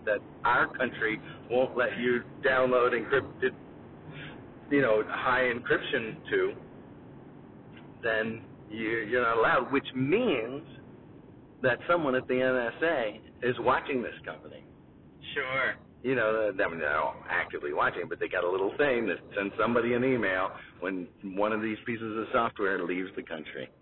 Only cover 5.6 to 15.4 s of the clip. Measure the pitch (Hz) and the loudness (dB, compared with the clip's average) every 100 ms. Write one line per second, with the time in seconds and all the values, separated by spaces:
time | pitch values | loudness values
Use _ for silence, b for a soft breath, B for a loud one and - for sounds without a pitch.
5.6 | 117 160 - 135 113 107 - 101 92 110 | 0 0 2 -2 -2 -8 0 2 2 -2
6.6 | - - - - - - - - - - | -16 -18 -18 -18 -18 -18 -18 -18 -20 -20
7.6 | - - - - 120 110 110 113 - - | -20 -18 -18 -4 0 2 0 -4 -12 -18
8.6 | 104 110 110 113 104 123 120 113 123 156 | -12 -4 -2 -2 0 2 4 4 6 4
9.6 | 120 135 - 131 135 202 247 135 113 139 | 2 0 0 -2 2 2 2 0 -2 -8
10.6 | 156 - - - - - - - - - | -12 -18 -20 -20 -20 -20 -20 -20 -20 -2
11.6 | 127 120 - 170 147 127 127 127 127 127 | 0 0 2 2 4 2 2 2 4 2
12.6 | 117 - 160 151 110 104 - - 123 120 | 0 0 0 2 0 -4 -18 -2 -2 2
13.6 | 113 143 - 131 92 - - 78 78 67 | 2 2 2 -2 -2 -8 -12 -12 -14 -18
14.6 | - - - - - - - 139 | -20 -20 -20 -20 -20 -16 -8 -6